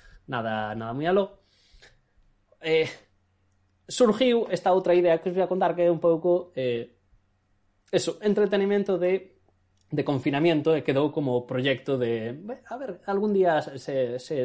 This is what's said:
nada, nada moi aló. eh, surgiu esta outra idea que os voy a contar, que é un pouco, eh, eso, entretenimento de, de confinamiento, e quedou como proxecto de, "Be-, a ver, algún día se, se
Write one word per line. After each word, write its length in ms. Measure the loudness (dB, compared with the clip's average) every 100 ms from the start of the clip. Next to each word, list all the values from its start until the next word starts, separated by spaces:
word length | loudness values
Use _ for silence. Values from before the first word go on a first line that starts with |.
| -20 -20 -8
nada, 400 | -6 -4 -4 -4
nada 240 | -6 -8 -6
moi 80 |
aló. 400 | 0 0 0 -6 _ _ _ -20 -20 _ _ _ _ _ _ _
eh, 280 | 0 0 0 -6 _ _ _ _ _ _ _ _ -6
surgiu 600 | 2 2 4 2 2 0
esta 220 | -2 2
outra 220 | 2 4
idea 260 | 4 4 2
que 100 | 0
os 60 | -2
voy 80 |
a 80 | 0
contar, 240 | 0 0 2
que 100 | 2
é 60 |
un 80 | 2
pouco, 520 | 2 2 2 2 0 -4
eh, 400 | -2 -2 -6 _ _ _ _ _ _ _ _ _ _
eso, 280 | -2 -2 -4
entretenimento 760 | 0 2 2 2 0 0 0 0
de, 440 | 0 -2 -4 _ _ _ _ _ _
de 140 | -4 -2
confinamiento, 720 | -2 0 0 2 2 2 0
e 100 | 0
quedou 240 | 0 0
como 380 | -2 -2 -2 -2
proxecto 480 | -2 -2 -2 -2 -2
de, 360 | -2 -2 -6 -10
"Be-, 260 | -12 -14 -14
a 60 | -12
ver, 240 | -12 -12 -6
algún 240 | -2 0
día 280 | 2 2 2
se, 580 | -2 -10 -6 -2 -2 -4
se 160 | -6 -4